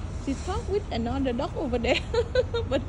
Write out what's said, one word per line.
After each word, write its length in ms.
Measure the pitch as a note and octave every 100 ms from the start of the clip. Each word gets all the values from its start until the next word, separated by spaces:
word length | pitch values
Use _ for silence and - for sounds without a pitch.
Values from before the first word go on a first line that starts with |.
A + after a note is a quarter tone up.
| - - -
She 80 | C#4 -
talk 140 | G#4 A4+
with 100 | G4 -
another 420 | A#3 A#3 C4 C4 A#3+
dog 120 | E4+ A#4+
over 260 | D4+ A#3+
there. 180 | A3+ D#4+ -
<laughs> 100 | A4+ - B4+ - A#4 A4+
But 120 | C4+